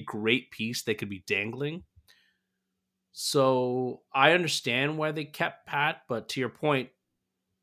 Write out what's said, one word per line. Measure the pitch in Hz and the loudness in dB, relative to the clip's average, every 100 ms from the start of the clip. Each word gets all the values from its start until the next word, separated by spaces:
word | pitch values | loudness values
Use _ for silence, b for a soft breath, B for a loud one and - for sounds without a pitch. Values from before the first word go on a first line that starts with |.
great | 110 107 110 127 - | 0 -4 2 2 0
piece | - 113 120 | -8 -6 -4
they | - 107 | -4 -4
could | 101 | -4
be | 95 - | -10 -4
dangling. | 98 107 123 147 170 - _ _ b b b b b _ _ _ _ _ | -4 -4 -6 -8 -8 -16 _ _ b b b b b _ _ _ _ _
So | - - 147 131 127 127 127 127 - _ | -8 0 4 4 4 2 0 -2 -6 _
I | 135 147 | 4 6
understand | 180 156 - 123 120 143 156 | 6 2 -2 0 0 0 0
why | 156 | -4
they | 151 147 | -4 -8
kept | - 170 - - | -4 -6 -6 -8
Pat, | 143 147 - - | -2 -2 -2 -6
but | 117 - | -6 -4
to | 131 | -4
your | 123 | -4
point, | - 151 135 123 _ _ _ _ _ _ _ | -2 0 0 -2 _ _ _ _ _ _ _